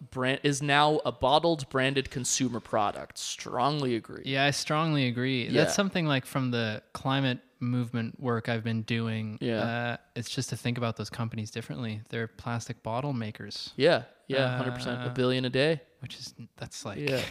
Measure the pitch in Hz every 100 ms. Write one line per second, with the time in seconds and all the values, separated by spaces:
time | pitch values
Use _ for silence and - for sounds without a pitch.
0 | 131 127 127 139 147 135 143 143 151 156
1 | 127 - 127 151 170 156 139 135 131 139
2 | 131 139 123 - 127 117 - 110 101 -
3 | - - - - - 117 120 151 131 113
4 | - - - 135 143 139 - 151 160 147
5 | 127 117 131 131 117 - 160 - 196 185
6 | 156 131 - 139 127 120 110 107 _ -
7 | 139 135 135 120 - - 123 123 117 120
8 | 113 - 127 113 123 117 113 113 110 117
9 | 113 110 110 107 123 110 117 117 120 120
10 | _ 123 117 - - 113 123 120 117 110
11 | 104 - 113 110 110 113 120 151 113 110
12 | - 117 113 - 120 117 - 117 110 117
13 | 143 127 110 - 104 - - - 151 131
14 | - _ - 135 127 127 127 123 123 123
15 | 123 127 127 127 127 131 151 156 - _
16 | 123 - - - 120 - 117 - 110 101
17 | 143 127 -